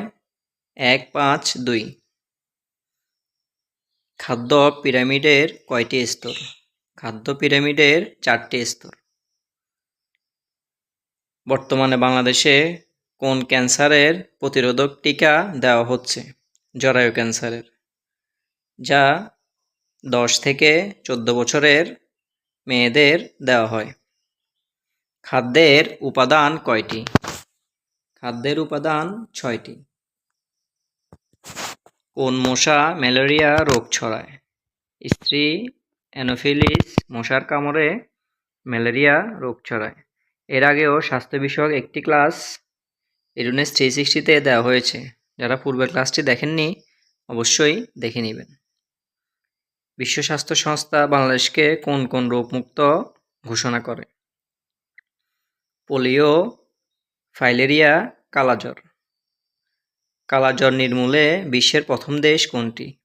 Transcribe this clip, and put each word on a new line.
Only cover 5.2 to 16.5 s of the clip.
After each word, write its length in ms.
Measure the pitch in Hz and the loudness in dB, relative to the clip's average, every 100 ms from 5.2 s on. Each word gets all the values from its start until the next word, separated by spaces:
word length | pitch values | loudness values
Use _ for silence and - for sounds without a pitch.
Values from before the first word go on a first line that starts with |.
| 151 143 160 - _ | 4 4 2 -4 _
কয়টি 320 | 123 117 131 117 | -4 -2 -2 -4
স্তর? 300 | - 123 - - - _ _ _ _ | -6 -10 -12 -14 -20 _ _ _ _
খাদ্য 300 | 117 110 113 | -14 -10 -8
পিরামিডের 680 | 139 151 143 147 147 143 160 214 - | -4 0 0 0 2 4 4 0 -6
চারটি 380 | 135 117 - 127 117 | -2 -2 -2 -6 -6
স্তর। 280 | - - - _ _ _ _ _ _ _ _ _ _ _ _ _ _ _ _ _ _ _ _ _ _ _ _ 123 | -10 -16 -20 _ _ _ _ _ _ _ _ _ _ _ _ _ _ _ _ _ _ _ _ _ _ _ _ -4
বর্তমানে 500 | 135 135 135 131 127 | -4 0 2 2 4
বাংলাদেশে 580 | 127 127 123 127 156 139 160 175 _ _ _ _ | 2 2 2 2 4 4 2 -4 _ _ _ _
কোন 160 | 135 131 | -2 -2
ক্যান্সারের 680 | 123 131 123 - 147 151 147 180 - _ | 0 0 0 2 4 4 4 0 -8 _
প্রতিরোধক 500 | 139 135 123 123 139 - | -4 0 0 0 -2 -2
টিকা 320 | 147 143 156 151 202 143 | -4 2 2 2 0 -2
দেওয়া 260 | 127 117 117 | 2 2 0
হচ্ছে? 360 | 123 - 113 135 - _ | -4 -6 -10 -10 -20 _